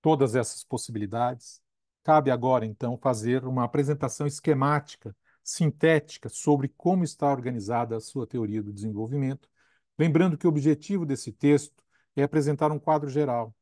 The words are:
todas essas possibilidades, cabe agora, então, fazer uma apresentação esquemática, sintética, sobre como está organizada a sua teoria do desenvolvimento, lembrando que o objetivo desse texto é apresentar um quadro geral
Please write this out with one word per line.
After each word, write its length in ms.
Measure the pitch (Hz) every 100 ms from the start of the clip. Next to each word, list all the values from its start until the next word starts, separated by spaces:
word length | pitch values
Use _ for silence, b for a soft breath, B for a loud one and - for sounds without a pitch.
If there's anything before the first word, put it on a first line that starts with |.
todas 340 | 160 156 135
essas 300 | 120 113 -
possibilidades, 960 | - 131 - 113 101 113 123 127 - - _ _ _ _
cabe 280 | - 156 135
agora, 340 | 123 123 127
então, 320 | 110 107 117 120
fazer 480 | 135 117 110 131
uma 200 | 131 127
apresentação 600 | 120 147 139 147 131 - 147
esquemática, 880 | - - 143 135 147 143 - 110 98 _ _
sintética, 880 | - - 160 - 165 156 151 - 110
sobre 400 | - - 147 135
como 360 | _ 170 185
está 260 | 165 - 143
organizada 680 | 135 123 123 101 120 117 113
a 40 |
sua 260 | - 139 113
teoria 360 | 127 110 107
do 100 | 104
desenvolvimento, 760 | 101 110 104 110 143 131 135 _ _ _ _ _ _
lembrando 400 | 160 156 180 156
que 80 | 180
o 40 |
objetivo 540 | 151 143 147 - 202
desse 260 | 160 135 -
texto 540 | 107 143 147 - _ _ _ _ -
é 60 |
apresentar 500 | 143 156 143 143 156
um 60 | 151
quadro 320 | - 156 147
geral 440 | 135 147 120 113 -